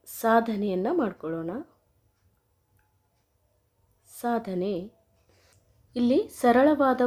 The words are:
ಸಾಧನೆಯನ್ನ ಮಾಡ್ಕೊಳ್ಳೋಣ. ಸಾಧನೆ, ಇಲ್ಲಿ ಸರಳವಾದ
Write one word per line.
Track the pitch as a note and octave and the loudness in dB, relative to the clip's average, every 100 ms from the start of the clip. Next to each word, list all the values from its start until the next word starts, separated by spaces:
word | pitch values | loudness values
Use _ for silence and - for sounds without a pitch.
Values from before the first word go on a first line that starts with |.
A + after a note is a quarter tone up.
| - | -20
ಸಾಧನೆಯನ್ನ | - A3+ A#3 A#3 G#3 G#3 F#3 G#3+ F4 | -4 2 2 2 -4 -2 -2 -2 -2
ಮಾಡ್ಕೊಳ್ಳೋಣ. | G#3+ F3+ D#3 E3 E3 A3 E4+ _ _ _ _ _ _ _ _ _ _ _ _ _ _ _ _ _ _ _ _ _ _ _ _ | -2 -4 -8 -8 -8 -10 -14 _ _ _ _ _ _ _ _ _ _ _ _ _ _ _ _ _ _ _ _ _ _ _ _
ಸಾಧನೆ, | - A#3+ A#3 A3+ F#3 F#3+ F3+ G3+ _ _ _ _ _ _ _ _ _ _ B3 | -10 -4 -4 -4 -4 -4 -6 -8 _ _ _ _ _ _ _ _ _ _ -2
ಇಲ್ಲಿ | A#3+ C#4+ A4 - | 2 2 -2 0
ಸರಳವಾದ | B3 A#3+ C#4+ D4 C4+ B3+ | 2 6 4 4 2 2